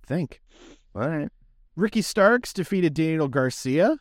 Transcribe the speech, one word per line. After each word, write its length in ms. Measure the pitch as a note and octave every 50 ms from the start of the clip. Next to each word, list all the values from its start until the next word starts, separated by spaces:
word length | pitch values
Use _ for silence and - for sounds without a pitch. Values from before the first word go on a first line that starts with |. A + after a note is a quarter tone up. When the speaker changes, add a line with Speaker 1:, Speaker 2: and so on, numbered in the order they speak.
| -
Speaker 1:
Think. 340 | - C3 F3 D#3+ B2 - _ _ _ _ - - - - _ _ _ _
Speaker 2:
All 120 | G2+ A2+
right. 220 | D3 E3 D3+ C#3+ - _ _ _ _ _ _ _ _ _
Speaker 1:
Ricky 260 | D#3+ F#3+ A3 - A3+
Starks 520 | G3 - - G#3+ F#3+ G3+ A#3 B3 A#3+ - -
defeated 400 | - E3 - G3+ F#3+ F3 E3 C#3+
Daniel 340 | D3+ D#3+ D#3+ D#3+ D#3+ D3+
Garcia. 720 | C#3 A#2+ C3+ C3 B2+ - - - C3 B2+ D3+ F3+ A#3+ D#4+ -